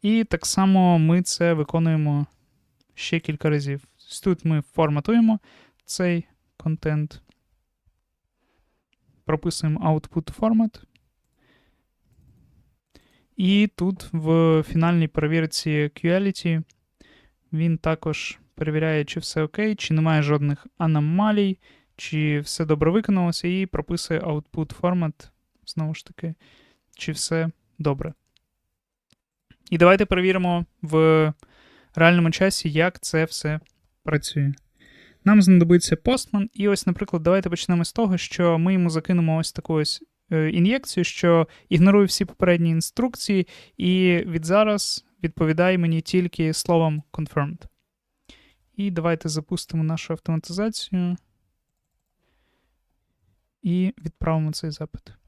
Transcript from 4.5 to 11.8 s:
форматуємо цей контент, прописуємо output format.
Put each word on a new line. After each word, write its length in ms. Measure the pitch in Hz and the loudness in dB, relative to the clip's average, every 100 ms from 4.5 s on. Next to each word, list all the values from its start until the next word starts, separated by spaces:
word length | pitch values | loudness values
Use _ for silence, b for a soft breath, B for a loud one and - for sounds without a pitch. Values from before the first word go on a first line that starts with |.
| 156 | -2
форматуємо 760 | - - 160 147 143 233 226 220 b b b b - | -2 -2 0 0 2 4 4 2 b b b b -14
цей 400 | - 180 170 - _ _ _ | -4 -2 -2 -6 _ _ _
контент, 640 | 160 160 156 151 151 - _ _ _ _ _ _ _ _ _ _ _ _ _ _ _ _ _ _ _ _ - | -6 -4 -2 -4 -4 -10 _ _ _ _ _ _ _ _ _ _ _ _ _ _ _ _ _ _ _ _ -6
прописуємо 680 | 156 170 - 160 151 160 | -4 -4 -4 -4 -2 0
output 460 | 156 - - 156 - | -2 -2 -8 -8 -4
format. 440 | 220 220 220 - - _ _ _ _ _ _ _ _ _ | 0 2 0 -4 -20 _ _ _ _ _ _ _ _ _